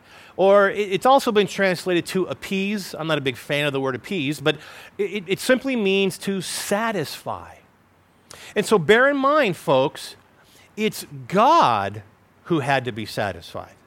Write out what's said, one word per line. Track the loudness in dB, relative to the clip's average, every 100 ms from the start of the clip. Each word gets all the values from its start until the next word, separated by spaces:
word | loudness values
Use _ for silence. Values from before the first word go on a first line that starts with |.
| _ -20 -14 2
or | 6 6 4
it, | 2 -2
it's | 0 4
also | 4 4
been | 2 0
translated | 0 0 0 0 -2 0
to | -2 -4
appease. | -6 -4 -4 -2 -4 -8
I'm | -8 -2
not | -2
a |
big | -2 -6
fan | -4 -2 -2
of |
the | -2
word | -2
appease, | -4 -6 -4 -2 -2
but | -2 -2 -8 -20 -16 -6
it, | -6
it, | -6 -6
it | -4
simply | 2 0 0
means | -2 0 2 0 -2
to | -6 -6
satisfy. | -6 -8 -4 -2 -2 -4 -6 -8 -10 -10 -12 -20 _ _ _ _ _ _ _ -20 -6 -4
And |
so | 2 2
bear | 6 6 6
in | 2
mind, | 2 2 2 -2
folks, | 0 2 2 -4 -14 -18 _ _ _ _ _ -4
it's | -4 -4 -12 -16 -4
God | 2 4 6 4 2 -2 -6 -14 _ _ _
who | -4 -2
had | 0 0
to | -2
be | -8 -8
satisfied. | -6 -6 -6 -12 -14 -16 -20